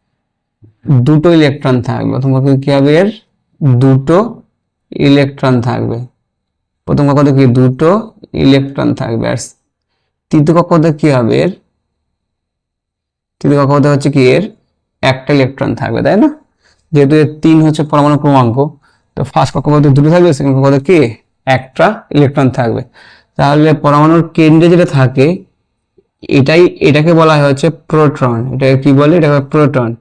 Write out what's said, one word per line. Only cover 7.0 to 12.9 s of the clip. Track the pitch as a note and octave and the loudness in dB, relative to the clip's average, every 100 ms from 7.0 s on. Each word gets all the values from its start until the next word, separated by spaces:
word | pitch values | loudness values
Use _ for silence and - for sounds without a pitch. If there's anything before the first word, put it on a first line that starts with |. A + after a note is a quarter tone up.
| C#3+ | 0
কক্ষতে | C#3+ C#3+ | 2 2
কি? | C3+ C3+ | 2 2
দুটো | B2 B2+ B2+ D#3 G#3 A3 _ - | 2 0 0 0 0 -4 _ -12
ইলেকট্রন | - C#3+ C3+ C3+ - B2 | -2 2 2 -2 -4 -4
থাকবে। | - A2+ A#2 A#2 | -4 -6 -6 -6
আর | A#2 - _ _ _ _ _ _ _ _ | -6 -10 _ _ _ _ _ _ _ _
তৃতীয় | D#3+ D3 E3+ | 0 2 0
কক্ষতে | E3+ E3+ D#3+ | 0 0 0
কি | D3 D#3 | -2 -2
হবে? | C3 A#2 B2 | 0 0 -2
এর | E3 - _ _ _ _ _ _ _ _ _ _ _ _ _ | -2 -6 _ _ _ _ _ _ _ _ _ _ _ _ _